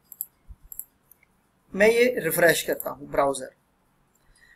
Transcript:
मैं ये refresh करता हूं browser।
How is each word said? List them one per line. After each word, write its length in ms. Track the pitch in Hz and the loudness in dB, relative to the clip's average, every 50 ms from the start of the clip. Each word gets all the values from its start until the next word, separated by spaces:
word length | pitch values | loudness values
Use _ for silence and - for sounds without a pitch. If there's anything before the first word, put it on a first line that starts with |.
| _ _ - - - - _ _ _ - - - - _ - - - _ _ _ _ _ _ _ _ _ _ _ _ _ _ _ _ _ - | _ _ -18 -18 -18 -18 _ _ _ -20 -20 -20 -20 _ -20 -20 -20 _ _ _ _ _ _ _ _ _ _ _ _ _ _ _ _ _ 0
मैं 160 | 190 208 226 | 2 4 4
ये 300 | 233 233 247 254 - - | 4 4 2 2 0 -2
refresh 420 | 151 165 156 170 170 160 151 - | -4 -4 2 4 4 4 4 2
करता 280 | - - 147 - - 143 | -2 -4 -6 -6 -6 -10
हूं 200 | 131 135 143 143 | -12 -12 -12 -4
browser। 400 | 147 156 139 139 135 127 131 - - _ _ _ _ _ _ _ _ _ _ _ _ _ _ _ _ _ _ _ _ | -2 0 0 0 -2 -4 -10 -14 -18 _ _ _ _ _ _ _ _ _ _ _ _ _ _ _ _ _ _ _ _